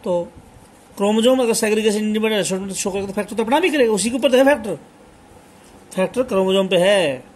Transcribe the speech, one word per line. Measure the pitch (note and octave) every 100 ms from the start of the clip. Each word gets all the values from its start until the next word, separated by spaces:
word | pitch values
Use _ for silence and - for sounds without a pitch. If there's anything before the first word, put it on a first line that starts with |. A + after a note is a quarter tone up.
तो | G#3 F3 E3+ - - - - - _ -
chromosome | G3+ A3 A3+ C4
अगर | A#3+
segregation, | A3 A3 G#3+ A3 G#3
independent | G#3+ G#3+ A3 G#3+
assortment | E3+ F#3 G3
शो | F#3 G3+
करेगा, | F#3+ G3
तो |
फैक्टर | G3 G3 G#3+
तो |
अपना | A3+ C#4+
भी | F4+
करेगा, | D4 A#3
उसी | G#3+ A3
के | B3
ऊपर | C4+
तो | B3
है |
फैक्टर, | C4+ D4 G#3+ D#3 - - - - - - - - - - -
Factor | - F#3 A#3+
chromosome | B3+ G3 F#3+ F#3+ F#3+
पे | E3+
है। | F#3 G3+ D#3+ C3 -